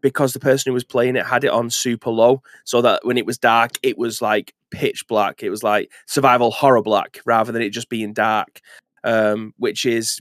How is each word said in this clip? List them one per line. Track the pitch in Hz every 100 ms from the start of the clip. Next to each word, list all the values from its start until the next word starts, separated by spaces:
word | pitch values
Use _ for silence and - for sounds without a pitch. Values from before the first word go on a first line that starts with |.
because | 139 - 139
the | -
person | 135 135 135
who |
was | 123
playing | 120 127 123 127
it | 87
had | 123
it | 139
on | 117 117
super | - 127 117 -
low, | 113 113 135 _ -
so | - -
that | 120 98
when | 113 123
it | 101
was | 123
dark, | 120 113 117 -
it | 135 117
was, | 117 113
like, | 113 107 - _ _
pitch | - 127 - -
black. | 110 98 -
It | 110
was, | 104
like, | 113 104 - - -
survival | - 135 123 120
horror | - 139 123
black | 104 104 - - -
rather | 113 113
than | 117
it | 110
just | 107 117
being | 117 107
dark, | 104 110 110 - - _ - _ _
um, | - 113 107 107 110 -
which | 120 -
is | 131 117 110 -